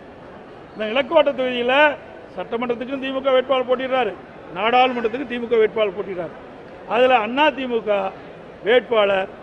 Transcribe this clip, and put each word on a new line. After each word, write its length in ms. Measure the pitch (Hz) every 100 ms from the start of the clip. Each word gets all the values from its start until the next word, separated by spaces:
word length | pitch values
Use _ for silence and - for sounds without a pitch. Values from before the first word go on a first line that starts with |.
| - - - - - - -
இந்த 120 | - 214
நிலக்கோட்டை 420 | 233 254 330 285 262
தொகுதியில 340 | 254 247 240 269 302 269 - - - -
சட்டமன்றத்துக்கும் 680 | 175 226 247 233 247 277
திமுக 280 | 269 269 269 254
வேட்பாளர் 320 | 254 262 240
போட்டிடுறாரு, 440 | 247 262 262 226 175 - - - 170
நாடாளுமன்றத்துக்கும் 800 | 214 247 254 247 226 233 269
திமுக 240 | 240 233 233
வேட்பாளர் 340 | 214 220 208 185
போட்டிடுறாரு. 360 | 190 180 160 - - - - - -
அதுல 280 | 214 254 247
அண்ணா 300 | 214 254 302
திமுக 640 | 269 262 240 202 202 190 - - - - - 175
வேட்பாளர் 640 | 247 208 226 202 196 190 -